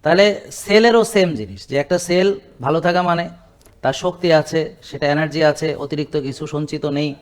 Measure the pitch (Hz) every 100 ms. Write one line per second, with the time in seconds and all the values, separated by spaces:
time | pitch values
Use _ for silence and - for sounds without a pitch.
0 | 151 175 208 196 - - - 208 233 226
1 | 220 208 180 143 104 98 - 135 143 175
2 | 175 180 190 196 - _ 127 160 170 180
3 | 180 170 170 - _ _ _ _ 131 -
4 | 180 180 175 160 151 160 151 - - 139
5 | 143 147 156 151 156 147 160 143 143 151
6 | 147 156 135 135 151 147 151 151 147 143
7 | 151 139